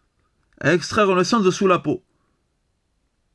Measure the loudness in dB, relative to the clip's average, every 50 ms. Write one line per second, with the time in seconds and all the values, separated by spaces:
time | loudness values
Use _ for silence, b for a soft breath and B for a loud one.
0 | _ _ _ _ _ _ _ _ _ _ _ -6 -2 0 0 0 -2 -4 -2 0
1 | 0 2 2 0 0 0 0 2 2 2 0 2 2 2 2 0 -2 -4 -6 -6
2 | _ _ _ _ _ _ _ _ _ _ _ _ _ _ _ _ _ _ _ _
3 | _ _ _ _ _ _